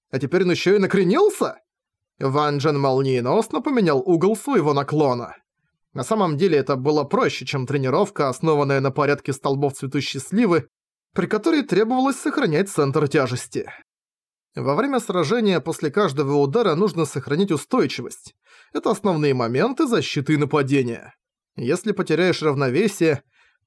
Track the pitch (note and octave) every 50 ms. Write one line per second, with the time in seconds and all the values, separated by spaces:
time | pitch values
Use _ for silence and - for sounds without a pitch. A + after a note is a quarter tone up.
0 | _ _ - C3 C#3+ C3+ E3 F#3 F#3+ F3+ E3 - - F3 G3+ G#3 F#3+ - - G3
1 | F#3 E3+ A3 E4 G#4 G#4+ - - - C#3 - - _ _ _ _ _ _ _ _
2 | _ _ _ _ C#3 C3+ C3 D3 D3+ D3 D3 C#3+ C3 D#3+ D3 C#3 C#3 C3+ C3 C3
3 | C#3 C3+ C3 B2 A#2 B2+ D#3+ G#3+ A3 - - D4+ - D#4 C4+ A#3+ G3 D#3+ D3 C3
4 | - F#3+ F3 E3 F3+ G3+ A3+ A3 - C#4+ C4+ G3 D3 D3+ C#3+ C#3+ C3+ - D3+ D3+
5 | D3+ C3+ B2 A#2+ A2+ - - - _ _ _ _ _ _ _ _ _ _ _ C#3+
6 | B2 - A3 G#3+ G3 E3+ D3+ C#3 G3 F#3+ D#3 C#3+ C3 - C#3+ B2+ B2+ D3+ D3+ D3+
7 | C#3 C3 - A#3+ B3 D#3 - - C3+ - - C3+ B2+ B2 C#3 C#3+ C3 B2+ B2+ F3
8 | G#3 G3+ - - D3+ C3 B2 - - D#3+ D3+ C#3+ C#3+ C3+ C#3 C3+ C3+ C3+ C3 D3+
9 | C#3+ C#3+ C#3+ C#3+ - - C3+ - - C#3+ C#3 C#3 D3 C#3 C3+ - C#3+ C3 C3+ C#3+
10 | C3+ - - C3+ - - F3+ A3 B3 F#3+ E3+ D#3 - - _ _ _ _ _ _
11 | _ _ _ - F#3 - A3 G#3+ G#3 E4+ D#4+ D4 A#3+ - F3+ F#3+ A3 A3 B3+ B3+
12 | C4 C#4 C4 - - D4+ D4 - C#4+ F3 D3+ D#3 G3 G3 - E3 C#3+ C3+ C3+ D#3
13 | D3+ C3+ - D#3 C3+ A#2 B2 A#2+ - - - A#2+ - - - - - _ _ _
14 | _ _ _ _ _ _ _ _ _ _ _ - B2 C3 C#3+ E3+ B3 C#4+ C4+ A#3+
15 | - - F3 F3+ D#3+ C#3 A3 B3 G#3+ G3+ F3+ D#3+ - E3 D#3 - E3 D3+ - G3+
16 | G#3+ D#3+ C3+ D3 D3 C3+ D3 D3 C#3+ C#3 C#3+ A#3 A#3 F#3 D3+ D#3+ G#3 G3+ - E3+
17 | D#3 - - C#3+ - C3 C#3+ E3 G3+ G3+ - C#3 - - - B3 E3+ C#3 - -
18 | A#2+ - - - - - - _ _ _ - - - _ - G#4+ - D#4+ G#3+ -
19 | - G3+ E3+ D3+ D3+ C#3+ C3 B2+ A#2+ A2+ B2 C#3 F#3+ B3+ C4 - E4 B3 A#3 E3+
20 | C#3+ - - D3+ C3+ - D#3 C#3+ D3 - - D3+ C3+ B2+ C#3+ C#3 B2+ A#2+ A#2 E2+
21 | - - - _ _ _ _ _ _ _ _ - A#2+ A#2+ E3 F3+ - A3 G3 -
22 | F3+ - D#3 D3+ F3+ F#3 - - D3+ D#3 C#3 C#3 C#3 B2+ A#2+ D#3+ A3+ G3+ - -
23 | E3+ D#3+ C#3+ - - _ _ _ _ _ _ _ _